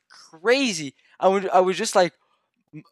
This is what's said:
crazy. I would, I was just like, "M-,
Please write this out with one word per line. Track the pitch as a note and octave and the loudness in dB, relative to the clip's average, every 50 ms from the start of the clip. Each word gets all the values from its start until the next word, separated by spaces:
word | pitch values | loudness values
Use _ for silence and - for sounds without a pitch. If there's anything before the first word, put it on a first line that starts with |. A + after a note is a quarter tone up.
| _ _ | _ _
crazy. | _ - - _ - D#3+ E3+ A3+ B3 C#4 C#4 A#3 F#3+ D#3 D3 C3+ - _ _ _ _ - | _ -20 -20 _ -16 -6 -2 0 0 0 0 -2 -4 -6 -10 -12 -14 _ _ _ _ -2
I | - F#3+ | 0 2
would, | F#3+ G3+ F#3+ F#3 | 2 0 0 2
I | - F#3 | 2 2
was | F#3 F#3 F3+ | 2 2 0
just | E3 A3+ - - | -4 -4 0 2
like, | G3 F3+ E3+ - _ _ _ _ _ _ _ _ _ _ _ | 2 2 0 -2 _ _ _ _ _ _ _ _ _ _ _
"M-, | - D#3 - _ | -20 -20 -20 _